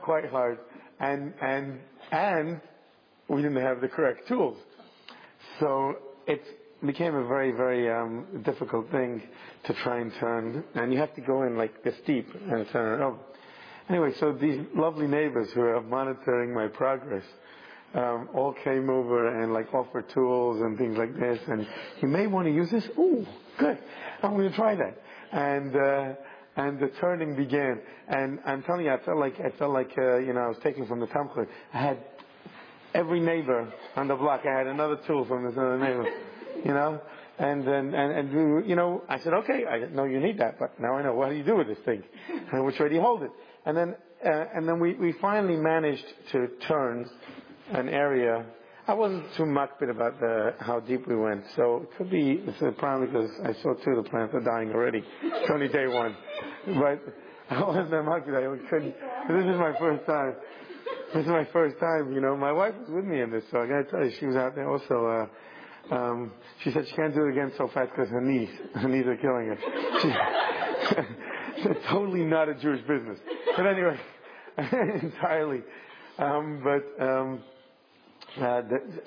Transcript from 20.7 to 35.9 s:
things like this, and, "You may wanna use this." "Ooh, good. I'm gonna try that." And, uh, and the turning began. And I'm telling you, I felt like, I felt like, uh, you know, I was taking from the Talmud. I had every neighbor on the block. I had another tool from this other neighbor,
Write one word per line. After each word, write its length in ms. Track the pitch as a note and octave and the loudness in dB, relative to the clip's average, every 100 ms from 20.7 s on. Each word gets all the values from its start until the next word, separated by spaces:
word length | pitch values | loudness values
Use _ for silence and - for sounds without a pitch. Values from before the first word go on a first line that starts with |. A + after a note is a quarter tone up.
| G#2 | 0
things 180 | B2 A2 | 0 2
like 180 | A#2 B2+ | -2 0
this, 200 | B2 A#2 - | 0 0 -2
and, 200 | A2 G#2 - - - | -2 -4 -8 -12 -4
"You 80 | C3+ | 0
may 180 | D#3+ G#3 | 2 2
wanna 220 | F#3+ E3+ | 2 2
use 200 | D3+ E3+ | 2 2
this." 180 | A3+ - - | 0 -2 2
"Ooh, 280 | F#4 C4+ G3+ - - - | 4 4 0 -10 -16 0
good. 200 | C#4+ B3 - - - - | 0 0 -8 -14 -14 -4
I'm 140 | G3+ G#3 | -2 2
gonna 140 | G3 | 2
try 240 | F#3+ A3 G3 | 2 2 2
that." 220 | G#2+ - - - - | -2 -4 -16 -20 -6
And, 460 | E3+ C#3+ C#3 C#3 C3+ | 0 2 0 2 4
uh, 380 | C#3 C#3 C3+ C3 - - - - | 4 4 0 -6 -14 -20 -8 -2
and 220 | C#3+ C#3 | -2 0
the 80 | C3+ - | -2 0
turning 340 | F3+ F3 D#3 | 0 0 -2
began. 460 | C3+ C#3 C#3+ C3+ A#2 - - - | -2 2 2 2 -2 -6 -18 -2
And 300 | C3+ C3+ C#3+ | 0 0 -2
I'm 180 | - C3+ | -2 -2
telling 220 | C3+ F3 D#3 | 0 0 2
you, 60 | |
I 60 | C3 | 0
felt 200 | - D#3 | 2 0
like, 220 | C#3 C3 | 0 0
I 100 | D3+ | -4
felt 220 | - C#3+ | 0 0
like, 200 | C3+ C3 - | 2 0 2
uh, 180 | B2+ B2 | 4 4
you 140 | C3 | 4
know, 80 | B2 | 0
I 80 | A#2+ | 0
was 100 | A2+ | 0
taking 240 | D3+ C3+ A#2 | -2 -2 -4
from 140 | A#2+ | -2
the 60 | A#2 | 0
Talmud. 420 | C#3+ C#3+ - G#2+ - - | 0 0 -2 -4 -6 -8
I 60 | A#2+ | -2
had 200 | C#3+ B2+ - - - - - - - - - | 0 -2 -8 -20 -20 -20 -20 -20 -20 -20 -2
every 260 | - E3 F3 | 0 2 2
neighbor 520 | E3 E3 C#3+ A#2+ A2+ - - - | 4 2 2 2 0 -8 -6 -2
on 120 | C#3 | 0
the 60 | C#3 | 2
block. 260 | D3 C3+ D3 | 2 2 2
I 100 | C3 | 2
had 80 | C3 | 0
another 300 | C#3+ D3+ D3 - | 0 0 0 0
tool 180 | D3 | 0
from 200 | A#2 B2+ | 2 0
this 100 | B2 A#2+ | -2 0
other 220 | C3 B2+ | 2 4
neighbor, 280 | C3+ | 2